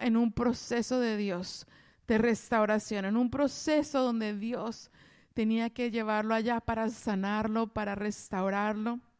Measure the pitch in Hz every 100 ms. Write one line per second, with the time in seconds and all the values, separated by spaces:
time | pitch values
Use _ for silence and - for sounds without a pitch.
0 | 247 226 233 214 240 240 - 240 220 254
1 | 240 208 202 180 180 - - - - _
2 | - 220 233 220 - 226 214 214 - 208
3 | 190 220 247 269 285 - - 302 294 269
4 | 254 233 214 208 226 240 226 220 - _
5 | - - _ - 220 226 226 233 240 226
6 | 220 214 214 226 226 233 - 226 220 220
7 | 240 196 196 214 220 220 226 220 208 202
8 | 208 208 - 196 190 202 208 214 220 240
9 | - _